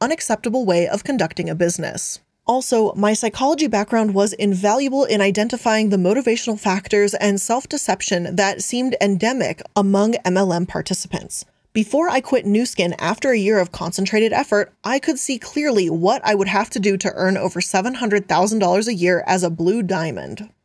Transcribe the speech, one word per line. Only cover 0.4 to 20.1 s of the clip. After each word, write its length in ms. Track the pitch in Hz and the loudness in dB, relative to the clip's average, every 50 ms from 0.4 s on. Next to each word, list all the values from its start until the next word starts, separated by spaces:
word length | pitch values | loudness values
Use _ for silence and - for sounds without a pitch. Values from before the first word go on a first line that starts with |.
| - 233 220 262 240 | -2 -2 -2 0 2
way 240 | 190 170 175 175 - | 2 2 2 2 2
of 160 | - 202 - | 0 -4 -2
conducting 460 | - 277 226 170 160 - - 165 160 | -2 -2 0 -2 -2 -4 -6 -6 -4
a 40 | 156 | -2
business. 680 | 175 175 170 175 - 156 - - - - - - - _ _ _ _ _ | 0 0 0 0 -2 -6 -8 -8 -8 -8 -10 -10 -12 _ _ _ _ _
Also, 480 | - 247 262 254 - 247 226 220 - - | 0 0 0 0 2 2 2 2 2 2
my 180 | 196 208 208 | 2 2 2
psychology 540 | 220 - 233 220 - - 262 285 330 302 311 | 2 0 -2 -4 -2 0 0 0 2 2 0
background 480 | 226 226 196 208 - 240 226 220 220 190 | 0 0 0 0 0 0 0 2 2 2
was 180 | 196 202 208 | 2 2 0
invaluable 720 | 208 - 208 202 190 180 208 202 220 269 277 269 262 277 269 | 0 0 0 0 0 2 2 2 2 2 2 0 2 0 2
in 160 | - 220 208 | 2 2 2
identifying 720 | 196 202 196 214 214 233 254 233 - 233 220 214 214 202 | 2 2 2 0 0 -2 -2 -2 0 2 2 2 2 2
the 80 | 202 190 | 2 2
motivational 600 | 180 185 220 277 254 240 226 226 - 233 214 208 | 4 2 2 2 2 0 0 0 -2 -4 -4 -2
factors 540 | - 202 185 196 - - 214 208 202 202 | -2 -2 -2 -2 -2 0 2 2 2 2
and 300 | - - 208 202 196 196 | 0 0 0 0 0 0
self-deception 920 | - - 233 269 - - 302 285 - - 190 185 - - 190 175 175 175 180 | 0 -2 -2 -2 -2 -4 -6 -4 -2 -2 -2 -2 -2 -2 -2 -2 -2 -2 0
that 260 | 190 196 196 - - | 0 0 0 0 -4
seemed 340 | - - 247 240 254 262 - - | -6 -4 -2 -2 -2 -2 0 0
endemic 580 | 196 202 196 170 214 233 262 254 160 - - - - - - | 2 2 2 2 0 0 0 0 -2 -4 -4 -8 -12 -4 -2
among 380 | 208 196 196 196 196 208 220 233 - - | 0 2 4 4 4 2 2 0 0 -2
M 140 | 185 180 190 | 0 0 2
L 160 | 202 185 170 | 2 2 0
M 100 | 170 180 | -2 -2
participants." 800 | - - 175 160 - 185 - - - - - - - - - - _ _ _ _ _ - | -4 -4 -6 -6 -4 -6 -6 -6 -6 -8 -8 -8 -10 -12 -12 -12 _ _ _ _ _ -2
Before 360 | 220 214 - 277 294 339 359 | -2 0 2 2 0 2 2
I 100 | - 269 | 0 -2
quit 240 | - - 262 269 - | 0 0 0 0 2
Nu 220 | 202 202 220 254 | 2 2 2 0
Skin 280 | - - - 175 175 - - | 0 0 -2 -2 -2 -2 -2
after 320 | - 170 220 - - 269 | -2 -4 -2 0 0 2
a 80 | 240 214 | 2 2
year 200 | 190 208 220 196 | 2 2 2 2
of 140 | 175 180 | 2 0
concentrated 580 | - - 185 185 - - 196 - 220 214 220 214 | -4 -8 -8 -6 -4 -4 -2 0 2 2 2 2
effort, 440 | - 262 285 - 214 208 202 - _ _ - | 2 0 0 0 0 0 0 -2 _ _ -4
I 140 | 208 254 277 | -2 -2 -2
could 200 | - 330 277 262 | 0 -2 -4 -2
see 200 | - - 262 226 | -4 -6 -6 -6
clearly 500 | - - - 294 294 294 233 202 180 165 | -8 -8 -4 -2 0 2 2 2 2 2
what 320 | 160 165 170 202 254 269 | 0 0 2 2 2 2
I 120 | - 214 208 | 2 0 2
would 140 | 196 190 190 | 2 0 0
have 200 | 208 196 226 - | 0 -2 -2 -2
to 100 | - 233 | -2 -2
do 200 | 190 208 196 185 | 0 0 0 0
to 140 | - 190 - | -2 -4 -2
earn 240 | - 185 185 190 - | 0 0 0 0 0
over 240 | 175 185 - 175 | -2 -2 -2 -4
seven 320 | - - - 190 190 247 262 | -4 -2 0 0 0 -2 -4
hundred 340 | 233 240 214 208 202 190 - | -4 -2 0 0 0 0 2
thousand 300 | 165 165 190 208 220 220 | 2 2 2 2 2 2
dollars 300 | 196 175 180 202 214 240 | 2 2 2 2 0 0
a 60 | 226 | -2
year 300 | 170 175 180 180 165 - | 0 2 2 2 2 2
as 160 | - 185 180 | 0 2 2
a 60 | 180 165 | 2 0
blue 340 | 165 175 165 180 214 240 | -2 0 0 0 2 0
diamond. 680 | 196 180 190 160 165 160 | 0 -2 -2 -2 -4 -4